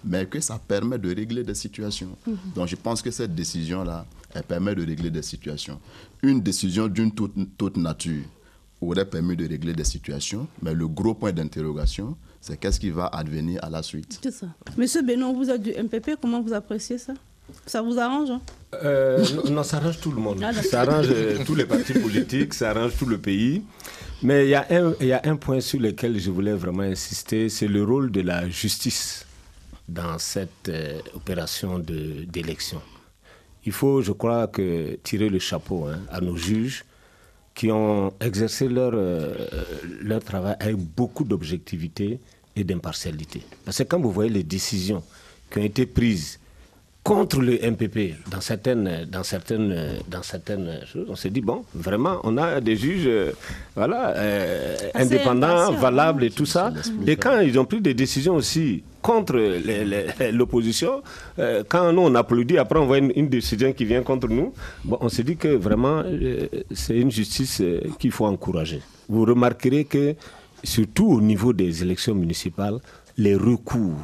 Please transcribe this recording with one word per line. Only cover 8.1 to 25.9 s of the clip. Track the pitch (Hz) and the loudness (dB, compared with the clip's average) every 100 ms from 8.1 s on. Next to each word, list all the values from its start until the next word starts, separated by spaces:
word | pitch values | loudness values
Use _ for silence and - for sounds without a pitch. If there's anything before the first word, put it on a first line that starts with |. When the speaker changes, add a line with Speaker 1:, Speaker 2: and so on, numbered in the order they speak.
| 76 69 _ - _ _ _ | -6 -8 _ -20 _ _ _
Speaker 1:
aurait | 85 90 | -2 0
permis | 95 82 87 85 | 0 -2 -2 -2
de | 80 | -4
régler | 76 82 | -4 -4
des | 82 | -2
situations, | 76 - - 71 - 101 143 - | -4 -6 -8 -8 -6 -8 -10 -8
mais | 82 | -4
le | 80 80 | -2 -2
gros | 78 113 | 0 -2
point | 107 110 | 0 -2
d'interrogation, | 85 78 - 78 76 76 - 107 160 - - | -2 -6 -6 -6 -2 -4 -4 -10 -12 -16 -20
c'est | - 73 | -14 -6
qu'est-ce | 98 - | -4 -2
qui | 98 | -2
va | 82 87 | -2 -4
advenir | 80 78 78 80 92 | -4 -6 -4 -4 -6
à | 80 | -6
la | 80 | -8
suite. | 80 78 76 202 | -8 -10 -12 -10
Speaker 2:
C'est | 269 | -10
ça. | 247 185 - - - | -10 -14 -14 -10 -2
Monsieur | 254 330 | 0 0
Benoît, | 254 247 254 | 0 0 0
vous | 254 262 | -2 0
êtes | 247 | -2
du | 208 | -2
M | - 220 | -4 -4
P | 226 | -4
P, | 254 302 | -4 -4
comment | 240 240 | -2 -2
vous | 226 | -2
appréciez | 214 208 214 - 247 | -6 -6 -8 -6 -8
ça ? | 247 269 _ _ - - - | -8 -14 _ _ -20 -20 -8
Ça | 226 | -4
vous | 233 240 | -2 0
arrange, | 240 269 294 | 0 0 -2
hein ? | 247 - - - - | -4 -8 -20 -14 -4
Speaker 3:
Euh, | 143 135 135 131 - 147 | 2 4 4 4 4 2
non, | - | 0
non, | 147 | 0
ça | 139 156 | 0 0
arrange | 160 165 | 0 -2
tout | 160 | -4
le | 120 | -2
monde. | 110 95 | -2 -2
Speaker 2:
Ah, | - | -2
d'accord. | 220 - | 0 2
Speaker 3:
Ça | 120 | 4
arrange, | 127 151 131 | 4 4 4
euh, | 120 110 104 | 4 2 0
tous | - 156 | 0 0
les | 127 | 2
partis | - 247 | 0 2
politiques, | 127 110 104 - 131 143 | 0 2 0 0 0 0
ça | - 113 | 0 0
arrange | 107 120 - | 2 0 0
tout | 127 | 0
le | 101 | 0
pays. | 101 98 120 175 208 - - - - - | 0 2 2 0 -6 -18 -18 -16 -14 -2
Mais | 120 139 139 | 4 6 6
il | |
y | |
a | 139 - | 4 4
un, | 170 175 160 | 4 4 2
il | 131 | 2
y | |
a | 127 | 2
un | 151 151 | 2 0
point | 139 131 | 0 -2
sur | 123 139 | 0 0
lequel | 113 | 0